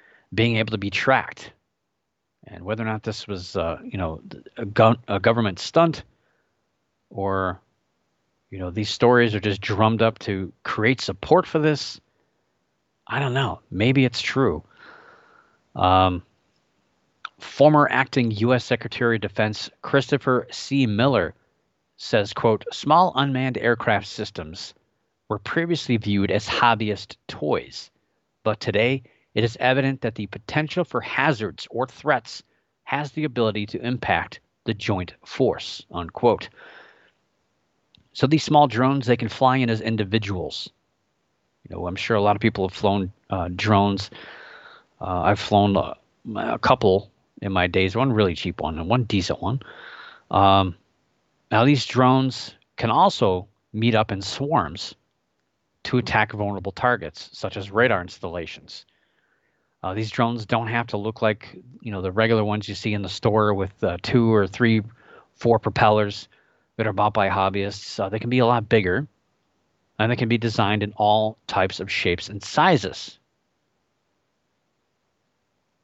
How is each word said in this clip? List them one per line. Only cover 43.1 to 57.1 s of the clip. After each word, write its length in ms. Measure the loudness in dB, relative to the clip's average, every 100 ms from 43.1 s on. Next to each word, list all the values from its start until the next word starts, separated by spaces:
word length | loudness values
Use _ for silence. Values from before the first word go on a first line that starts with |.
| -8 _
uh, 180 | -6 -4
drones. 560 | -4 2 4 4 0 -6 -14 -20 -20 -20 -20 -20 -20 _ _
Uh, 200 | -6 -2
I've 180 | 0 0
flown, 380 | 2 4 4 2
uh, 180 | -2 -8 _ _ -12
a 240 | -8 -4 -2
couple 540 | 2 2 4 2 0 _ _ -10
in 120 | -4
my 160 | 0 2
days, 260 | 2 0
one 180 | 2 2
really 220 | 4 2
cheap 260 | 0 -6 -6
one 180 | -6 -6
and 80 | 0
one 160 | 0
decent 360 | 2 -2 0 -2
one. 200 | -2 -4 -8 -20 -20 -20 -20 -20 _
Um, 440 | 4 6 6 4 -4 _ _ _ _ _ _ _
now, 120 | 2
these 220 | 4 4 0
drones 680 | 2 4 4 2 -4 -14 -20 _ -4
can 140 | 0
also 560 | 4 2 2 0 0 -6 _ _
meet 220 | -2 2
up 160 | 2 0
in 120 | -4
swarms 760 | -8 -6 -2 -2 -2 -8 -14 -16 _ _ _ _ _ _ _ _
to 140 | -2 -2
attack 340 | 0 0 0
vulnerable 400 | -2 -4 -4 -8
targets, 580 | -2 0 0 -4